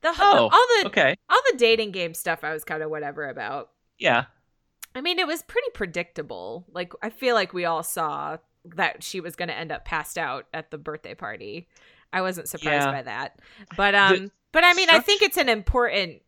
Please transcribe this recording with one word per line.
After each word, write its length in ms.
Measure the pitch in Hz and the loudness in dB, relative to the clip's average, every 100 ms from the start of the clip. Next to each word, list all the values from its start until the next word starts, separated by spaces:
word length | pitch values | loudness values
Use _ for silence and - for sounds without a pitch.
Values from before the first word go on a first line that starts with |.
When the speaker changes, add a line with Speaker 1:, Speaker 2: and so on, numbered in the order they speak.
Speaker 1:
The 100 | 311 | -4
ho-, 100 | 339 | 2
Speaker 2:
Oh, 260 | 403 381 233 | 6 6 6
Speaker 1:
all 140 | 392 494 466 | 6 6 4
the 40 | 269 | 2
Speaker 2:
okay. 300 | 202 143 175 _ | 2 2 2 _
Speaker 1:
all 120 | 392 523 | 2 4
the 80 | 285 | 2
dating 320 | 233 226 214 | 4 2 0
game 240 | 185 170 | -4 -6
stuff 300 | 165 - 165 | -6 -4 -4
I 80 | 151 | -4
was 100 | 156 | -8
kinda 240 | - 156 156 | -8 -6 -6
whatever 400 | 156 147 143 143 | -6 -8 -8 -10
about. 420 | 127 110 139 117 _ _ _ | -8 -8 -8 -10 _ _ _
Speaker 2:
Yeah. 280 | 165 120 131 _ _ _ _ _ - | 2 2 0 _ _ _ _ _ -16
Speaker 1:
I 60 | 254 | -8
mean, 180 | 302 349 | -4 -2
it 80 | 349 | -2
was 160 | 320 | -4
pretty 260 | - 453 508 | -4 -4 -4
predictable. 920 | - 190 170 170 - - 98 90 131 180 | -6 -8 -6 -8 -10 -12 -12 -12 -12 -12
Like, 200 | 175 175 - | -12 -10 -10
I 80 | 220 | -12
feel 240 | - 254 | -4 0
like 180 | 233 185 | 0 0
we 120 | 180 | -4
all 180 | 175 165 | -2 -2
saw 540 | 175 - 160 143 147 160 _ _ 175 165 | -4 -4 -4 -4 -8 -10 _ _ -20 -2
that 260 | 175 - | -2 -2
she 160 | - 190 | -10 -10
was 160 | 170 | -12
gonna 180 | - 175 | -10 -8
end 180 | 117 160 | -8 -8
up 120 | 151 | -10
passed 320 | - 160 147 - | -6 -6 -6 -6
out 300 | 156 131 - | -6 -6 -10
at 160 | 160 160 | -14 -12
the 80 | 156 | -14
birthday 360 | 156 151 - | -12 -12 -14
party. 520 | - 117 107 101 110 175 _ _ _ _ | -14 -12 -12 -12 -14 -16 _ _ _ _
I 100 | 180 | -4
wasn't 260 | 185 180 - | -4 -4 -10
surprised 380 | 160 151 147 139 | -8 0 2 2
Speaker 2:
Yeah. 60 | |
Speaker 1:
by 100 | 139 | -2
that. 380 | 123 110 135 _ _ - 202 - | -8 -10 -10 _ _ -20 -20 -2
But, 140 | 202 | 2
Speaker 2:
The 60 | 202 196 185 | 6 6 4
Speaker 1:
um, 80 | 196 _ _ | 0 _ _
but 100 | 302 | 4
I 120 | 349 | 6
mean, 140 | 349 370 | 6 6
I 100 | 330 | 4
think 180 | - 403 | 6 2
Speaker 2:
structure 20 | |
Speaker 1:
it's 120 | 415 - | 2 2
an 100 | 269 | 0
important 720 | 226 196 247 240 233 220 127 | 0 0 0 0 0 -4 -8